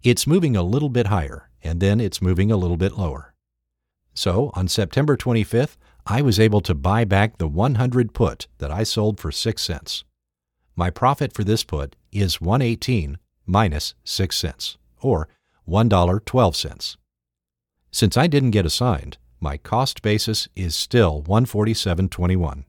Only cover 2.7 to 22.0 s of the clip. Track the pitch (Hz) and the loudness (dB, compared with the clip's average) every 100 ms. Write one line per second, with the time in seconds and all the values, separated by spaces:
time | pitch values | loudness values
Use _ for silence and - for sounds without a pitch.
2.7 | 85 95 - 87 65 - _ _ _ _ | 0 -2 -2 -6 -6 -14 _ _ _ _
3.7 | _ _ _ _ - 101 90 139 - 92 | _ _ _ _ -6 0 0 0 -2 -2
4.7 | - 95 - 147 131 127 117 101 117 147 | -2 -2 0 0 0 0 0 2 0 -2
5.7 | _ _ _ - 110 143 95 110 104 - | _ _ _ -4 0 2 4 4 4 0
6.7 | 76 67 107 113 98 107 _ 82 76 120 | -2 0 0 2 2 2 _ -4 0 0
7.7 | 117 123 123 117 - 113 - - _ 71 | 2 2 2 0 0 -2 -2 -16 _ -8
8.7 | 82 110 - 107 101 78 - 117 107 - | -4 -2 0 0 -2 -6 -4 -4 -4 -6
9.7 | 80 - - - _ _ _ _ _ _ | -8 -8 -12 -12 _ _ _ _ _ _
10.7 | - 87 - 127 139 143 - 101 110 - | -4 -4 0 0 0 -4 -4 0 0 -2
11.7 | 76 69 _ _ 101 95 - 85 120 123 | -6 -8 _ _ -4 -2 -2 0 0 0
12.7 | 113 - 120 73 76 _ _ - 92 107 | -2 -2 -2 -2 -8 _ _ -2 0 2
13.7 | 73 - - - - 95 - 82 - - | -2 -6 -12 -10 -4 -2 -2 -6 -8 -12
14.7 | - _ _ 135 92 78 _ _ _ - | -14 _ _ -2 -2 -2 _ _ _ -2
15.7 | 92 113 98 87 98 - 127 104 - - | 2 4 4 4 0 0 2 2 2 -8
16.7 | - - - _ _ _ _ _ _ _ | -10 -14 -14 _ _ _ _ _ _ _
17.7 | _ _ - 107 123 170 143 131 104 82 | _ _ 0 0 2 2 2 2 2 0
18.7 | - 123 78 64 - _ _ 76 71 - | 0 -2 -2 -6 -18 _ _ -8 -6 -4
19.7 | 113 131 - 107 107 - 110 - - 90 | -2 -2 -4 -2 0 0 -4 -6 -6 -6
20.7 | 78 - 120 95 76 76 107 127 104 107 | -4 0 4 4 2 0 0 2 0 0
21.7 | 110 101 87 | 0 -2 0